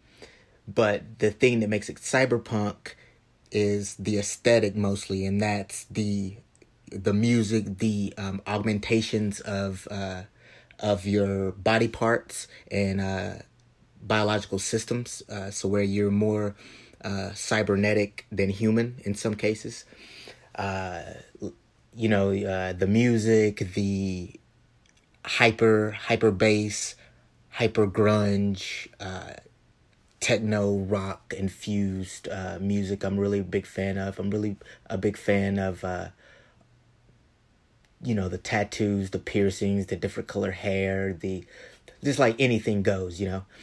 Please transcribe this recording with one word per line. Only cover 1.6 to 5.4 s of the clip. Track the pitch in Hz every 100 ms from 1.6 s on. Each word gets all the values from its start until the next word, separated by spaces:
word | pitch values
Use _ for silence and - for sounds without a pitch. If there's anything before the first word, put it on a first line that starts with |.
| 107
makes | 107 -
it | -
cyberpunk | - 131 131 120 - 107 104 - - - - _ _ _ _
is | 107 101 104 101 -
the | 101 104
aesthetic | 101 - 117 117 104 104
mostly, | 101 101 - 98 95
and | 101